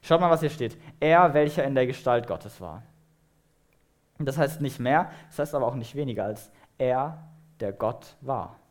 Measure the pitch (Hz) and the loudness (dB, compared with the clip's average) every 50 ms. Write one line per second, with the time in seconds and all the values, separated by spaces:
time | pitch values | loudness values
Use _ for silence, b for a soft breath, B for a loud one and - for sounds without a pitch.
0 | - - 165 170 180 170 165 160 165 147 - - 127 113 - B B B B B | 2 4 2 4 6 4 2 2 2 -4 -4 -4 -6 -6 -6 B B B B B
1 | - 156 165 170 180 170 139 151 147 147 151 180 139 139 135 131 127 127 127 - | 2 4 6 6 6 6 6 4 2 2 2 -2 -2 0 2 2 0 0 -2 -4
2 | - 131 123 120 117 - 85 - - 104 - - 95 85 78 104 117 - _ _ | 0 0 0 0 0 -2 -8 -8 -8 -16 -16 -14 -14 -14 -14 -14 -18 -20 _ _
3 | _ _ _ _ _ _ _ _ _ _ _ _ _ _ _ _ _ _ _ _ | _ _ _ _ _ _ _ _ _ _ _ _ _ _ _ _ _ _ _ _
4 | _ _ _ _ 156 135 131 160 151 135 - - 147 135 - - 120 123 139 160 | _ _ _ _ -6 -4 0 0 0 0 0 -4 -4 -6 -4 -2 0 2 2 2
5 | 175 B B B B B - - 147 147 - 143 127 113 123 135 113 117 - 139 | 2 B B B B B -6 -6 -6 -4 -2 0 0 0 -2 -4 -10 -8 -8 -6
6 | 147 131 113 101 98 104 107 107 - - b b b b _ _ 131 127 127 127 | -6 -4 -4 -4 -4 -4 -6 -8 -12 -20 b b b b _ _ 0 0 2 0
7 | 135 156 160 160 - - - - _ _ _ _ 107 101 98 - 110 110 120 - | -2 -4 -6 -12 -18 -20 -20 -20 _ _ _ _ -8 -8 -4 -2 -4 -4 -4 -6
8 | - - - _ - 131 135 117 90 - - - _ _ | -14 -20 -20 _ -8 -6 -6 -6 -6 -10 -14 -20 _ _